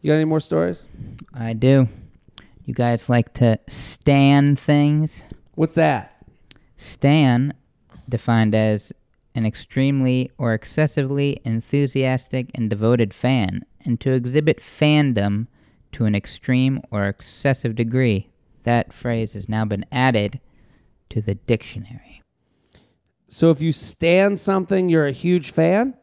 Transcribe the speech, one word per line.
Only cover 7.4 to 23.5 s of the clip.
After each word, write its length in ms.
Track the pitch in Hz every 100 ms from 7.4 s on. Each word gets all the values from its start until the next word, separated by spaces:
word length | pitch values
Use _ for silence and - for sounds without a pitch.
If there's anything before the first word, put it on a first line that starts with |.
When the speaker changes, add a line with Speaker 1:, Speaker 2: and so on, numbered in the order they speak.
| 139 - _ _ _ - -
Speaker 2:
defined 440 | 117 - 113 110 110
as 360 | 110 107 - - _ _ _
an 120 | - 110
extremely 840 | - - - 135 139 131 127 127 _
or 160 | 123
excessively 880 | 110 - - 151 - 135 139 143 -
enthusiastic 1080 | - 113 - 143 139 135 131 127 - 131 127 -
and 140 | 110
devoted 440 | 104 113 120 107
fan, 520 | - 123 131 92 95 - _
and 160 | - 117
to 100 | -
exhibit 480 | 131 123 135 151 -
fandom 880 | - - 151 151 147 113 101 101 113 _ _ _ _
to 120 | - 110
an 100 | 101
extreme 680 | - - - 127 131 135 -
or 140 | 107 98
excessive 680 | 101 - - 143 131 120 113
degree. 540 | 117 127 127 98 - _ _ _
That 280 | - 120 -
phrase 400 | - 123 113 110
has 140 | 107 95
now 160 | 110 107
been 200 | 101 -
added 480 | 127 131 117 101 - _ _ _ _ _ _ _
to 120 | -
the 140 | 104 98
dictionary. 840 | - 113 - - 101 117 _ - _ _ _ _ _ _ _ _ _ _ _
Speaker 1:
So 240 | - 165